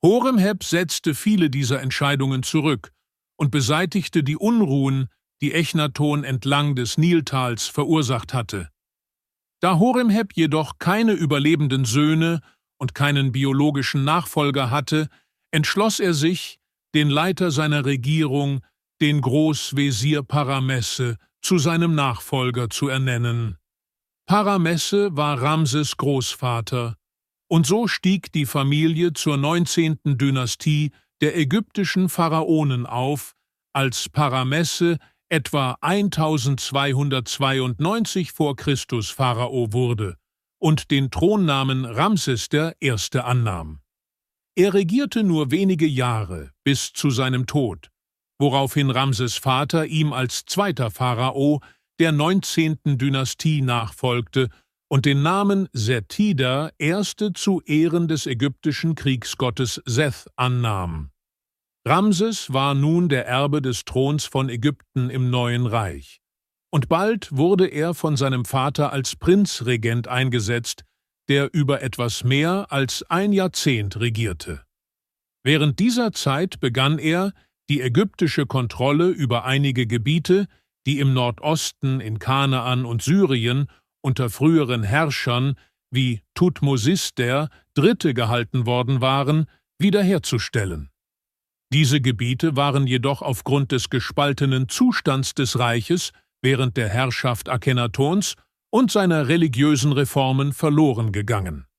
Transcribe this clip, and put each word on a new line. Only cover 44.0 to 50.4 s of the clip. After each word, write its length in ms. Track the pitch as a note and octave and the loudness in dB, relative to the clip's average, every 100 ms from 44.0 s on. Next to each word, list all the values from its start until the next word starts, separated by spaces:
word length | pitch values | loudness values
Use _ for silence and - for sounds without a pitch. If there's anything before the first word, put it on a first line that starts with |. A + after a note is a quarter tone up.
| _ _ _ _ _ - | _ _ _ _ _ 2
Er 160 | F#3+ | 2
regierte 520 | G3 F3+ A#3 C#4+ A3+ | 4 2 0 0 0
nur 260 | G#3 E3 C#3+ | 2 2 0
wenige 360 | D#3+ G3 F3+ D#3 | 0 2 2 0
Jahre 680 | C3 B2 A2+ F#2+ F2+ C#2 _ | 0 -2 -2 -4 -8 -12 _
bis 300 | - C3+ - | -2 -2 -2
zu 180 | - D3 | -2 -2
seinem 360 | B2 C3 B2+ B2+ | 0 0 -2 0
Tod, 440 | D3+ B2 D#2 - _ _ _ _ _ | 0 -2 -4 -16 _ _ _ _ _
woraufhin 520 | C#3 C3+ C3+ D3+ C#3 | 2 2 2 0 0
Ramses 460 | B2+ C#3 A2 B2 - | 2 0 0 -2 -2
Vater 500 | C3+ C3 C#3+ E3 D#3 | 0 0 0 -2 -2
ihm 260 | D#3 D3+ | -2 -2
als 320 | B2+ B2+ - | -2 -4 -6